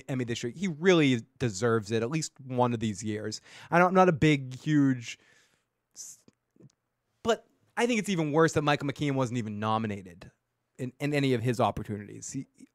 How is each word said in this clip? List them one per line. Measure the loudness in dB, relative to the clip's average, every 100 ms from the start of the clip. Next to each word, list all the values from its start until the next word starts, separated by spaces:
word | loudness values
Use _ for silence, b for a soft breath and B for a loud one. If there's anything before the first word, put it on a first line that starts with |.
| -4
Emmy | -4
this | -4 -4
year. | -6
He | -6 -6
really | 0 4 6 6 2 -2 -6
deserves | -4 -2 0 0 0
it, | -4
at | -2
least | -4 -6 _ -8
one | 0 0
of | 0
these | -4 -4
years. | -6 -6 -8 -10 B B B
I | 2
don't, | 4
I'm |
not | 6 6
a |
big, | 6 4 2 -2 -8
huge, | 0 4 4 2 -6 -18 _ _ _ _ _ _ _ -20
s-, | -20 -20 _ _ _ _ -20 _ _ _ _ _
but | -2 -2 _ _ _ -2
I | 0
think | 0
it's | 0
even | -2 0
worse | 4 4
that | 2
Michael | 0 0 -2
McKean | -2 -2
wasn't | 0 -2 -2
even | -6 -4
nominated | -2 -2 -2 -6 -12 -20 -20 _ _ _ _ -12
in, | -12 -6
in | -2
any | 0 2
of | 0
his | 0 2
opportunities | 0 0 -8 -10 -10 -14 -12
he, | -12 -12 _ -20